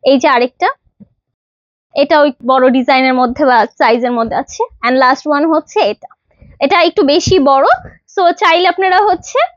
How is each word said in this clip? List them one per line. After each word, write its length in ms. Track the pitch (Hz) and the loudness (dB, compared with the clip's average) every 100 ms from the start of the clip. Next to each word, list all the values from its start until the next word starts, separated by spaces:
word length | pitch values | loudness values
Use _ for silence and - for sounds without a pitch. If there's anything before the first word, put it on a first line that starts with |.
| 277 | 2
এই 80 | 269 | 2
যে 80 | 302 254 | 2 0
আরেকটা, 320 | 247 _ 381 571 _ _ - _ _ _ _ _ _ _ _ - | -2 _ -6 -6 _ _ -20 _ _ _ _ _ _ _ _ -4
এটা 140 | 277 311 | 0 2
ওই 60 | 294 - 240 | 2 -2 -2
বড় 140 | 262 254 262 | 2 2 2
ডিজাইনের 380 | 247 262 262 254 | 0 0 0 0
মধ্যে 220 | 247 254 285 | -2 0 0
বা 80 | 240 226 _ | 2 0 _
সাইজের 320 | 254 233 240 240 | 0 0 -2 -4
মধ্যে 180 | 226 - | -4 -6
আছে। 200 | 277 - 480 - 233 | -8 -8 -10 -6 -4
And 80 | 254 | 0
লাস্ট 200 | 254 269 302 | 0 0 -2
ওয়ান 140 | 285 320 | -2 0
হচ্ছে 260 | 320 - 427 262 | -2 -2 -4 -2
এটা, 180 | 208 - _ _ _ - - | -4 -16 _ _ _ -20 -6
এটা 120 | 277 349 339 | -2 0 0
একটু 140 | 370 285 | 0 0
বেশি 240 | 311 - 381 269 | 0 0 0 2
বড়। 160 | 269 330 740 - - _ | 2 2 0 -4 -20 _
So 80 | - 349 349 | -2 -2 0
চাইলে 240 | 370 330 370 | 0 2 0
আপনারা 260 | 370 381 359 415 | 0 0 0 0
হচ্ছে 300 | 359 - 539 698 | -2 -4 -4 -4